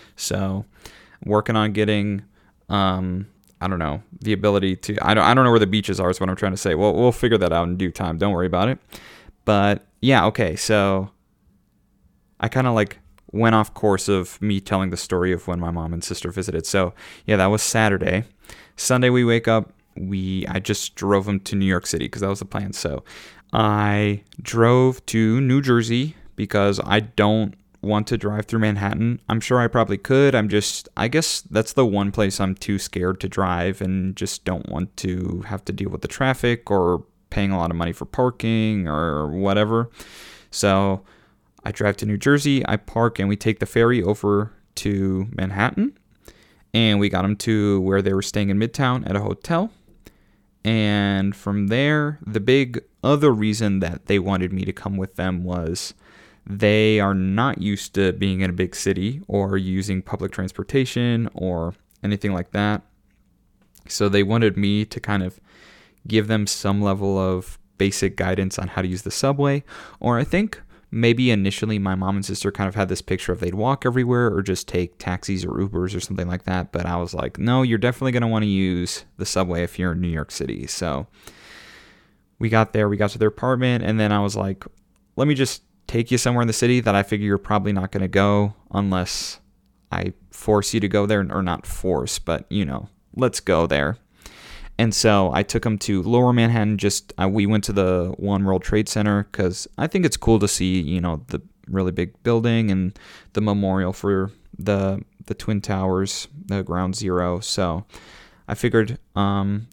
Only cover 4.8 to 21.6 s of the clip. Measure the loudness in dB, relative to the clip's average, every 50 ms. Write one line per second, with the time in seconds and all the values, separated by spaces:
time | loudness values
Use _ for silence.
4.8 | -4 -6 -4 -2 0 2 4 4 4 6 6 6 6 6 6 6 4 4 0 0
5.8 | 0 -2 -2 0 0 0 0 0 -2 -2 -2 -2 -2 -2 -2 -2 -2 0 2 2
6.8 | 2 2 4 4 4 2 2 2 2 2 4 4 4 2 2 2 0 0 -2 -2
7.8 | -2 -4 -4 -4 -4 -4 -2 0 0 0 0 0 0 0 0 0 0 0 -2 -4
8.8 | _ _ -20 -20 -20 -20 -20 -20 -20 -20 -20 _ 0 2 4 4 4 4 2 0
9.8 | -4 _ _ -2 2 4 4 6 4 4 2 0 -2 -2 -2 -2 0 2 2 4
10.8 | 4 2 2 0 -2 -6 _ _ _ _ _ _ _ _ _ _ _ _ _ _
11.8 | _ _ _ _ _ _ _ _ _ _ _ -6 -6 -2 0 0 0 2 2 2
12.8 | 0 0 -4 -12 _ _ _ _ _ -6 -2 2 4 4 4 4 2 0 -2 0
13.8 | 2 2 2 2 2 2 0 0 0 -4 -6 -4 -2 -2 -2 -2 -2 -2 -2 0
14.8 | 0 -2 -4 -6 -6 -2 -2 0 0 0 0 -2 -2 -4 -4 -4 -4 -4 -4 -4
15.8 | -4 -6 -6 -6 -6 -8 -8 -6 -8 -6 -6 -6 -6 -4 -4 -6 -4 -2 0 0
16.8 | 0 0 -4 -10 -20 -20 -20 -8 -2 0 2 4 4 4 2 2 0 0 0 2
17.8 | 2 2 2 0 0 0 0 0 -2 -6 _ _ _ -20 -20 -20 -20 _ _ -6
18.8 | -2 0 2 4 4 4 4 4 4 4 2 2 2 2 2 2 2 -2 _ _
19.8 | _ _ -12 -10 -6 -4 -4 -4 -4 -2 -4 -4 -4 -4 -4 -4 -2 -4 -4 -4
20.8 | -6 -10 -8 -4 0 2 2 2 2 0 -2 -4 -4 -4 -2 0